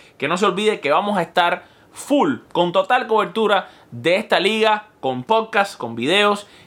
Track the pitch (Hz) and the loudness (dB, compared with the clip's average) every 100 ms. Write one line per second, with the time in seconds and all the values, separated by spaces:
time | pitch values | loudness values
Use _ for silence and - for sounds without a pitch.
0 | - - 139 180 208 180 214 202 139 156 | -20 -8 -4 0 0 2 0 0 0 0
1 | 202 202 165 - 175 175 - _ _ - | 0 -2 0 0 0 -2 -8 _ _ -18
2 | - 285 185 113 - 160 175 185 185 254 | -2 0 2 -2 -4 0 0 0 0 0
3 | 226 220 190 220 214 196 - - - 120 | 2 0 0 -2 2 0 0 -12 -18 -4
4 | 151 180 220 170 190 220 214 208 - _ | 0 0 0 0 0 2 2 0 -4 _
5 | 135 127 123 220 220 214 202 - 123 113 | -6 -6 -2 -2 0 -2 -2 -6 -10 -4
6 | 131 196 208 202 - - | 0 2 2 0 -6 -20